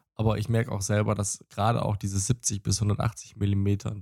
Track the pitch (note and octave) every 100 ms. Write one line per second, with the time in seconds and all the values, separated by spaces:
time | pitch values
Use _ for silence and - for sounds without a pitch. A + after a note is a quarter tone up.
0 | _ - A2 G#2 G#2+ A2+ A2+ G2+ G2 G#2
1 | G#2+ G#2 G2 - - - G#2+ A#2 G#2 G2+
2 | G2 G2 G2 - - G2+ - G2+ G2+ G2+
3 | G#2+ - - G#2+ G2+ G2 G2+ G2+ A2 G#2